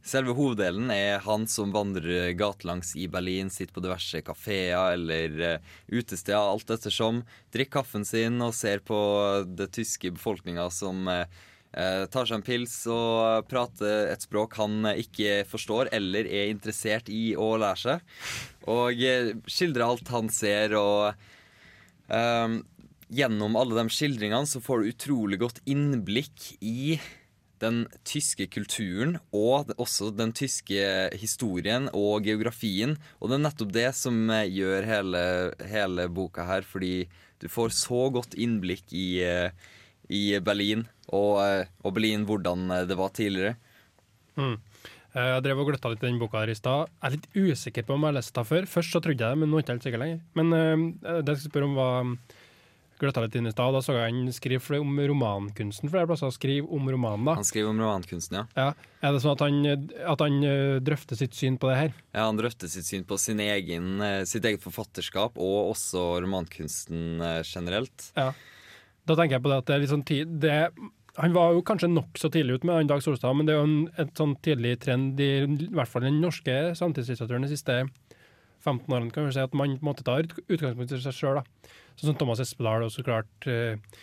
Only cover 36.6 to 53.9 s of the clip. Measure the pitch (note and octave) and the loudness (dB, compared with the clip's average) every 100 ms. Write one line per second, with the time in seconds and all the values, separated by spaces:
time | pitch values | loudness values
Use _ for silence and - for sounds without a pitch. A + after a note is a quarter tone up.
36.6 | F#2+ F#2+ F#2 F2+ F2 - - _ E2+ - | -2 -4 -2 -2 -6 -12 -20 _ -8 -2
37.6 | A2+ - - B2 C3 B2 - - A#2+ A2+ | -2 0 0 2 2 0 -6 -2 0 0
38.6 | F2+ F2+ - F2 F#2 F2+ F2+ F2 F2 - | -2 -4 -6 -4 -2 0 2 2 0 -4
39.6 | - - - _ - G2+ G2+ G2+ F#2+ G2+ | -20 -20 -20 _ -6 -2 0 2 2 0
40.6 | G2+ G#2+ A2+ _ - G2 G#2 G2+ G2+ G2 | 2 0 -4 _ -4 0 4 4 4 2
41.6 | F2+ - G2+ F#2+ A2 G#2+ G#2 G#2 F2 F2+ | -2 -6 -4 0 0 0 0 0 0 -2
42.6 | F#2 F2+ F2+ F#2 F#2+ - G#2+ F#2 G2 A#2 | 0 -2 0 0 -2 -2 -2 0 -2 -2
43.6 | _ - _ _ _ _ _ - C#3 A2 | _ -20 _ _ _ _ _ -4 -4 -4
44.6 | - - - - - C3 B2 B2+ C3+ C3+ | -10 -20 -20 -20 -10 -2 0 2 0 0
45.6 | C#3+ C#3 B2 A2+ B2+ A#2+ A#2 A2 A2 A2 | 0 0 -2 -2 -2 -2 -2 -2 -2 -2
46.6 | - C3+ D#3+ _ C3+ D3 - G3 G3 C3+ | 0 0 -2 _ -4 -4 -4 0 2 2
47.6 | - - A2 C#3 D3+ C#3+ - - A2+ D#3+ | -4 -6 -2 0 2 0 -2 -4 0 0
48.6 | F#3 - E3+ E3+ E3 C3+ A2+ C#3+ D#3 D#3 | 2 -2 0 0 0 0 2 2 2 2
49.6 | C#3 B2 C3+ A#2 D3 E3 E3 - E3 E3 | 0 -4 -4 -4 -4 -6 -6 2 4 4
50.6 | D#3+ D#3+ E3 E3+ - E3+ D3 D3 D3 D3 | 4 4 2 -2 -4 -2 0 -2 -2 0
51.6 | C#3+ C#3 B2+ B2+ B2 B2 - - - - | 0 2 2 2 0 -4 -10 -20 -20 -20
52.6 | _ _ _ _ C#3 C3 A2+ A#2+ A#2 A2 | _ _ _ _ -2 0 -2 -2 -2 0
53.6 | B2 C3+ C3 | 2 2 2